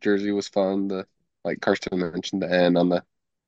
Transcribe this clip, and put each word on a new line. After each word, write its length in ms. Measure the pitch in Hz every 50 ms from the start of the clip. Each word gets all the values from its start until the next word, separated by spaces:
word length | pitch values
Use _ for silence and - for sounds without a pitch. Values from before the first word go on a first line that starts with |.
jersey 320 | - 104 104 98 101 104 101
was 160 | 101 98 -
fun. 400 | - 101 98 95 98 98 98 98
The, 180 | 98 95 95 _ _ _ _ _ _ _ -
like 160 | 87 80 -
Karsten 380 | - - 101 - - - 98 90
mentioned, 420 | 90 85 80 - - - - 98 92
the 100 | 85 90
N 240 | 90 90 87 87
on 120 | 87 87 90
the 160 | 90 90 - _ _ _ _ _ _ _ _